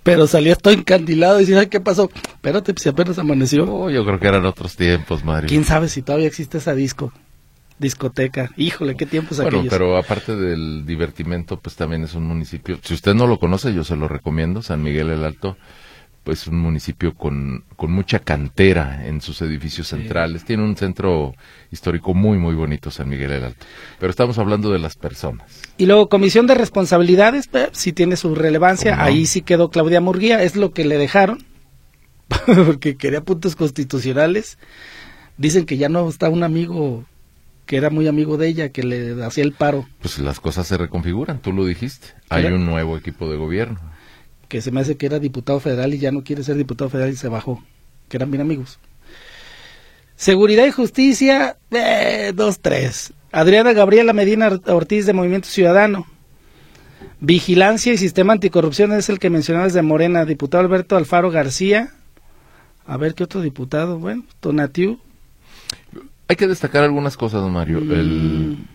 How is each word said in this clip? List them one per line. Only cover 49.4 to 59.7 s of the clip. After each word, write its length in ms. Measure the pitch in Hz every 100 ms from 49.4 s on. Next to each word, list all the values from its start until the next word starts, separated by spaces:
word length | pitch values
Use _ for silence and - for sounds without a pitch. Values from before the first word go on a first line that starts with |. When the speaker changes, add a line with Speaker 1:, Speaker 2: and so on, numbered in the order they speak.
| - - - - - _ _
Speaker 1:
Seguridad 500 | - - 190 208 214
y 60 | 277
Justicia, 840 | - 233 - 269 247 269 269 262 - -
eh, 580 | 233 220 220 - 214 202 185
dos, 240 | 208 190
tres. 520 | 175 135 131 - - - _
Adriana 400 | 160 160 208 240
Gabriela 400 | 214 196 214 226
Medina 360 | 214 196 220 220 190 -
Ortiz 380 | 175 170 214
de 80 | 202
Movimiento 340 | 190 180 190 -
Ciudadano. 580 | - 175 185 214 196 - - _ - _ _ - - - - - -
Vigilancia 720 | 147 175 - 180 190 220 247
y 60 | 226
Sistema 340 | 185 - 190
Anticorrupción 580 | 220 185 175 160 143 208
es 160 | 208 196
el 100 | 196
que 100 | 185
mencionabas 440 | 165 147 165 190